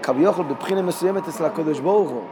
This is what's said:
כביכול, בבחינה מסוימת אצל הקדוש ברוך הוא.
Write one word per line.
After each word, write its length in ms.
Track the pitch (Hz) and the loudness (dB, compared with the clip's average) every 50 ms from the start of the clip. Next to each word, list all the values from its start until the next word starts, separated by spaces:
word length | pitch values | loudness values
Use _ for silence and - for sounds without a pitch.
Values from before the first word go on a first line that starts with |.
| - | 0
כביכול, 420 | - 127 127 156 196 196 170 175 | 0 2 4 4 4 4 2 0
בבחינה 360 | 143 143 123 - - 190 196 | -2 -4 -6 -4 -2 -2 0
מסוימת 460 | 185 180 170 - 170 185 196 196 180 170 | 0 -2 -2 0 0 0 0 0 -4 -6
אצל 180 | 151 - 165 | -6 -2 -2
הקדוש 340 | 151 - - 165 156 151 131 | -2 -2 0 -2 -2 -2 0
ברוך 300 | 131 170 202 214 202 151 | 2 2 4 4 2 2
הוא. 120 | 123 120 98 85 | -2 -6 -8 -8